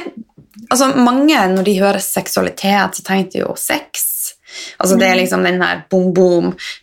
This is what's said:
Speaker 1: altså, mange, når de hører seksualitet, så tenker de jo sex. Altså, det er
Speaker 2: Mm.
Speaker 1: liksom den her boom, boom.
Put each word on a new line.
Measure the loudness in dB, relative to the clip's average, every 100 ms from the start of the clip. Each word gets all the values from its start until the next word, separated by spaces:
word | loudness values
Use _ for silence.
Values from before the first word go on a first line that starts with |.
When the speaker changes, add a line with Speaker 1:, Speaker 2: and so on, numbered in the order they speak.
| 0 -14 -20 _ -20 -12 -2
Speaker 1:
altså, | 0 2 4
mange, | 4 4 4 4 2
når | 2
de | 2 2
hører | 2 0
seksualitet, | -2 -6 -4 -2 -2 -2 0 2 0 -4
så | -2
tenker | -2 -2
de | -4
jo | -6 -6
sex. | -4 -4 -6 -8 -6 -6 -10 -12 -20 -16 -12 -2
Altså, | 2 2
det | 2
er |
Speaker 2:
Mm. | 2
Speaker 1:
liksom | 0 0
den | 0 0
her | -2 -4 -2
boom, | 0 2
boom. | 4 4 4 0 -4 -12 -6